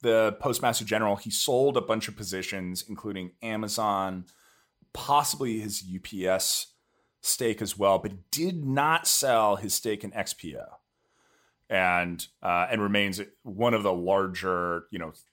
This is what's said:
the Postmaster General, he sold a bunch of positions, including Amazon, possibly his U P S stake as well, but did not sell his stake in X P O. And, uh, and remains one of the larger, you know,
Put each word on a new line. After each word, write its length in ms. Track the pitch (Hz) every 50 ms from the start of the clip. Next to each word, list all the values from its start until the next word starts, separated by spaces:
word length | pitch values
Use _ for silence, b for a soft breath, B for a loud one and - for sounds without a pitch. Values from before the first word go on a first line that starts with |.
the 340 | - 123 113 113 110 107 101 -
Postmaster 420 | - 139 120 - - 123 110 - 107
General, 320 | 98 107 107 110 104 101
he 140 | 101 - 110
sold 480 | 101 - - - 131 123 135 143 135 123
a 40 |
bunch 280 | 104 - 110 113 110 -
of 80 | 104 -
positions, 640 | 107 92 95 95 92 - - 98 92 90 92 90 - -
including 420 | 104 - - 107 101 95 92 90 - _
Amazon, 840 | - 113 110 107 110 104 104 - 110 107 101 98 95 95 92 92 90 b b b b b b b b b b b b _
possibly 720 | - - - - 143 147 143 - - - 139 123 110 110
his 220 | 107 107 95 - 95
U 180 | 92 90 92
P 260 | 90 - - 98 90 92
S 460 | 92 95 - - - - - - _ _ _ _ _ _ _ _ _ _
stake 420 | - - - - 131 113 107 -
as 160 | 110 98 - 98
well, 220 | 101 98 98 92
but 320 | - 104 95 92 87 _
did 320 | - - 160 185 185 170 147
not 420 | 135 131 139 143 151 160 165 -
sell 520 | - - - - 135 123 113 110 104 101 95
his 160 | 104 101 -
stake 300 | - - 113 107 104 -
in 100 | 104 92
X 200 | 110 95 - -
P 220 | - - 82 71
O. 80 | 58 - - - - _ _ _ _ _ _ _ _ _ _ _ _ _ _ _ _ _ -
And, 560 | 107 95 92 90 90 87 87 87 87 82 - - _ _
uh, 260 | - 92 87 87 90 -
and 100 | 117 110
remains 380 | 104 101 101 101 101 98 92 95 101 - _ _ _
one 300 | 120 98 95 113 120 117
of 100 | 107 101
the 80 | 101
larger, 960 | 92 87 87 90 98 98 98 95 90 90 95 92 92 87 87 87 87 85 - -
you 100 | - 92
know, 120 | 82 80 - - - _